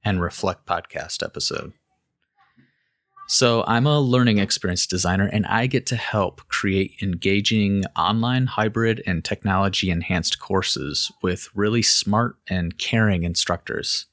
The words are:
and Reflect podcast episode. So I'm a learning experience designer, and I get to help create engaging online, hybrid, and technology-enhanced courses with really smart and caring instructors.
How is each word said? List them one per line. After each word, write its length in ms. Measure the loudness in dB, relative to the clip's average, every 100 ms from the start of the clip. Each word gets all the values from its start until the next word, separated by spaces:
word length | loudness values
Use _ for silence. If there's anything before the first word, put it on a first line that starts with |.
| 0
and 160 | 0
Reflect 440 | 0 -2 -4 -4 -4
podcast 560 | -4 -4 -12 -8 -6
episode. 520 | -6 -4 -4 -4 -8 -14 _ _ _ _ _ _ _ _ _ _ _ _ _ -20 -2
So 380 | 2 4 4 2
I'm 180 | 2 4
a 140 | 4
learning 380 | 4 4 4 4
experience 500 | 2 -2 -2 -2 -2
designer, 400 | 0 0 2 2
and 180 | 0 0
I 200 | 0 0
get 180 | -2 -2
to 100 | -6
help 500 | -2 0 -2 -4 -6
create 460 | -4 0 0 0 -4
engaging 840 | -4 -2 0 0 2 2 2 2 -2 -2
online, 480 | 0 0 0 0 0
hybrid, 580 | 0 0 2 0 0 -2
and 200 | -4 -4
technology-enhanced 1120 | -4 0 2 2 0 -2 -2 0 -2 -2 -6
courses 720 | -2 -2 0 -4 -4 -4 -6 -4
with 280 | -4 -4 -8
really 280 | -4 0 2
smart 560 | 2 2 2 2 0 -4 -4
and 300 | -2 -2 -4
caring 460 | -2 2 4 2
instructors. 800 | 0 -2 0 -2 -2 -6 -4 -6 -6